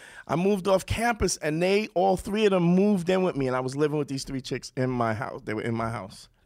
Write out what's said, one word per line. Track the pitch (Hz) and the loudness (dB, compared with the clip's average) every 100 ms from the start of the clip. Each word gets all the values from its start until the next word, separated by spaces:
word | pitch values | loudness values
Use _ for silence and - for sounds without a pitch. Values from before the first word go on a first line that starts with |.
| - - - | -8 -18 -4
I | 156 | 0
moved | 190 202 185 | 2 0 2
off | 190 - | 0 0
campus, | - 240 220 190 - | -2 -2 0 -2 -2
and | 151 160 | -2 0
they, | 180 202 220 | 2 2 0
all | 170 190 185 | 0 2 0
three | - 208 208 | -2 2 4
of | |
them, | 185 | 4
moved | 170 180 208 196 170 | 4 6 4 2 2
in | 185 | 2
with | 185 135 | 2 0
me, | 131 | -2
and | 127 | 0
I | |
was | 131 139 | -2 0
living | 151 151 | 0 0
with | 143 | -4
these | 135 | -6
three | - 135 | -6 -10
chicks | - 131 - - | -6 -8 -6 -4
in | 127 | -2
my | 123 113 | 0 0
house. | 107 131 - | -2 -6 -10
They | 110 | -6
were | 110 | -4
in | 117 113 | -2 -2
my | 113 | -4
house, | 117 95 - - _ | -6 -10 -16 -20 _